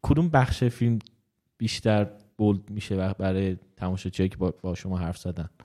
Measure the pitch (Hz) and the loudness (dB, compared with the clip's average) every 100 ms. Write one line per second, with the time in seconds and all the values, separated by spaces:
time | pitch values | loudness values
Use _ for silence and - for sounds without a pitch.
0 | - 143 170 147 127 - 123 - 117 113 | 4 2 4 4 2 2 0 2 0 0
1 | - _ _ _ _ _ 110 - 113 107 | -4 _ _ _ _ _ -4 0 2 2
2 | 101 - - - 107 98 - 104 - 95 | 2 -4 -20 0 2 2 -2 -10 -4 -2
3 | 95 95 95 95 95 92 _ _ 92 95 | -2 0 0 0 0 -2 _ _ -4 -4
4 | 92 - 95 - 90 - 92 85 95 90 | -4 0 -2 0 -4 -4 -8 -6 -4 -4
5 | 87 87 92 85 82 _ | -4 -6 -6 -6 -8 _